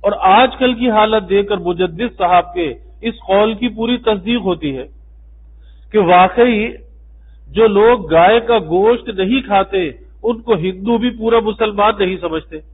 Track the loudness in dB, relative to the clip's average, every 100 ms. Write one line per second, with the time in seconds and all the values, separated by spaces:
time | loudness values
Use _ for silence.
0 | -2 0 2 4 4 0 -2 0 0 2
1 | 2 0 0 -2 0 -4 -4 -4 -4 -4
2 | -8 -4 2 2 0 -6 -8 -8 -18 -10
3 | -10 -10 -2 0 0 -2 -6 -4 -4 -2
4 | -2 -4 -2 -4 -2 -4 -6 -8 -12 -18
5 | -20 -20 -20 -20 -20 -20 -20 -20 -4 0
6 | 4 6 4 4 2 2 -4 -8 -20 -20
7 | -20 -20 -20 -20 -10 2 2 4 4 2
8 | 2 4 4 4 2 -2 0 0 2 0
9 | -4 -6 -2 -2 0 -2 0 -2 -4 -8
10 | -20 -8 -6 -6 -2 -2 -2 -6 -2 -2
11 | -2 -4 0 0 0 -4 -4 0 -2 0
12 | -4 -4 -6 -8 -10 -18 -18